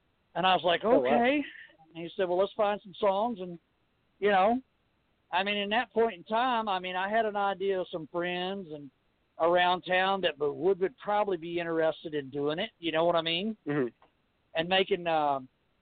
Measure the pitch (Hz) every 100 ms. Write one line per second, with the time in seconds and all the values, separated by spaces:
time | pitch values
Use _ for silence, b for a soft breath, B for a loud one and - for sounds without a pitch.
0 | _ _ _ 170 185 175 170 170 202 262
1 | 123 240 240 294 285 B B B _ 165
2 | 170 - 185 180 196 - 208 208 202 165
3 | 208 190 233 202 180 170 _ _ _ _
4 | _ - 202 190 196 254 - _ _ _
5 | _ _ _ 175 196 208 202 220 240 220
6 | 226 175 170 220 254 233 220 185 185 185
7 | 196 220 220 208 196 190 196 190 175 170
8 | 160 175 175 180 185 196 170 147 143 _
9 | _ _ _ - 165 180 180 180 175 185
10 | 190 196 175 139 147 135 175 190 180 -
11 | 202 208 202 175 170 170 170 160 160 -
12 | 170 151 135 143 143 156 220 - 165 156
13 | 170 170 160 170 214 214 147 147 123 -
14 | _ _ _ _ _ 165 170 190 190 190
15 | 170 160 147 135 131 _ _ _